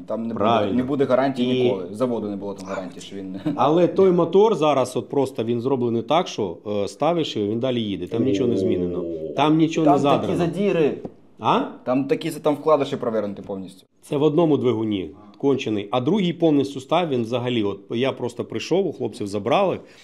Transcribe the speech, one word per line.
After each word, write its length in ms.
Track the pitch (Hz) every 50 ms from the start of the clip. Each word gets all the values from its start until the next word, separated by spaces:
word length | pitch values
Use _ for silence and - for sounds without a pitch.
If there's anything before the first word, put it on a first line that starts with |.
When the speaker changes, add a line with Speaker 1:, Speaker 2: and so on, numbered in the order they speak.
| 90 -
Speaker 1:
там 140 | 113 113
не 60 | 113 113
буде, 120 | 110 98
Speaker 2:
Правильно. 340 | 101 110 117 110 104 101 95
Speaker 1:
не 100 | 123 127
буде 220 | 127 147 135 139
гарантії 540 | 127 127 120 135 139 131 123 123 127 127 127
Speaker 2:
І 40 | 127
Speaker 1:
ніколи. 240 | 120 101 95 87 90
Заводу 380 | 101 107 127 123 117 110 104 104
не 60 | 101
було 180 | 98 101 101 98
там 140 | 95 98 101
гарантії, 340 | 98 98 92 90 - 95
що 140 | - 95 95
він 200 | 98 95 95 95 95 - 151
<laughs> 60 | -
Speaker 2:
Але 320 | - 120 139 156 175 175 160
той 240 | - 190 190 190
мотор 440 | 175 175 170 165 170 196 208 226 214
зараз 400 | 143 151 151 143 135 123 - - 127
от 120 | 120 -
просто 340 | - 139 135 131 - - 113
він 180 | 113 120 120
зроблений 400 | 113 135 139 123 120 120 113 117
так, 260 | 113 117 147 170 185 -
що, 300 | - - 110 90 82 - - 107
е, 200 | 104 101 98 90
ставиш 480 | - - 143 156 175 170 147 127 -
його, 160 | 113 104 101
він 80 | 110 117
далі 220 | 123 131 123 120
їде. 260 | 113 104 95 87 90 87
Там 160 | - 117 127
нічого 260 | 131 101 95 95 92
не 80 | 92 95
змінено. 480 | 95 92 92 90 90 87 87 90 85 82 82 80 78 78 -
Там 220 | 127 139 151 156 160
нічого 280 | 160 156 - 165 160
Speaker 1:
Там 80 | 147 139
Speaker 2:
не 40 | 139
задрано. 280 | 135 143 135 120 - -
Speaker 1:
такі 100 | 165 -
задіри. 540 | 175 160 160 185 208 196 170 170 156 131 - - - - - - - - - -
Speaker 2:
А? 220 | 107 123 170 233 277 - - - -
Speaker 1:
Там 200 | 123 127 139 135
такі, 260 | 139 156 156 - 160
там 240 | 147 147 - 156 147
вкладиші 420 | 139 - 156 156 139 135 131 143 110
провернуті 440 | 120 120 110 110 104 104 98 101
повністю. 440 | 95 - 101 95 95 82 - - _ _ _ _
Speaker 2:
Це 160 | _ - 151 143
в 60 | 143
одному 340 | 156 147 170 170 156 147 120
двигуні, 540 | 113 123 113 110 113 110 104 95 87 78 - - - - - -
кончений. 500 | - 139 135 123 - 113 107 101 101 -
А 100 | - 127
другий 320 | 123 139 190 226 185 175 165
повністю 460 | 170 165 160 151 143 131 - - 135
став, 300 | 117 - 156 170 185 160
він 120 | 135 123
взагалі, 420 | 117 110 123 120 120 127 120 113 104
от... 160 | 101 98 - - -
я 200 | 127 117 127 135
просто 340 | 131 - 131 117 - - 110
прийшов, 420 | - - 110 - - 156 185 202 160
у 60 | -
хлопців 340 | - 127 113 98 - 107 101
забрали, 520 | 101 107 98 117 143 185 202 180 131 92 - - - -